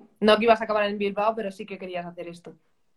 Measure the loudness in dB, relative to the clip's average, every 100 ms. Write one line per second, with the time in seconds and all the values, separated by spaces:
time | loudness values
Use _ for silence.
0 | -20 _ 4 6 6 2 2 0 0 -2
1 | -4 0 -2 -2 -8 -10 -14 -12 -8 -8
2 | -10 -12 -14 -14 -20 -20 _ _ _